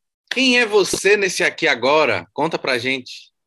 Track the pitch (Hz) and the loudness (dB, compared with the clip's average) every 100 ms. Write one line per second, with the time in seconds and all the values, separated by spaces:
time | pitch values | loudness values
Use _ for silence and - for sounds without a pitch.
0 | _ _ - 247 262 247 226 208 180 - | _ _ -8 0 2 2 4 2 2 0
1 | 190 208 190 180 160 - 156 127 123 156 | 2 2 0 0 -2 0 -2 0 2 2
2 | 143 95 - - 160 165 - 127 127 131 | 2 -2 -6 -6 -4 -4 -4 -4 -4 -6
3 | 123 - - _ | -8 -20 -20 _